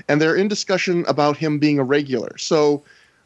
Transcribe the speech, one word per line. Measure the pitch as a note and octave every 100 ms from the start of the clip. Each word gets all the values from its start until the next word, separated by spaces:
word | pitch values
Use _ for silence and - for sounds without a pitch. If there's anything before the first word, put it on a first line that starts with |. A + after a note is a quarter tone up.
| -
and | D3
they're | D#3+ E3+
in | G3+
discussion | G3+ - F3+ - F3 -
about | C#3+ D3 C#3+
him | D#3 D3
being | D3+ C#3+
a |
regular." | B2+ C#3+ C#3 B2 - -
So, | - D#3+ D3 C#3+ - - _ _